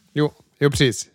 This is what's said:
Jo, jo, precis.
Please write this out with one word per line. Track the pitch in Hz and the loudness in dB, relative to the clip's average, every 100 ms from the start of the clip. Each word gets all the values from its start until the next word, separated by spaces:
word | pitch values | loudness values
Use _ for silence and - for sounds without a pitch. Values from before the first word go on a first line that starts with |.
| _ | _
Jo, | 147 147 - _ _ | -4 -4 -6 _ _
jo, | 143 | -2
precis. | 139 135 - - | 2 0 0 -8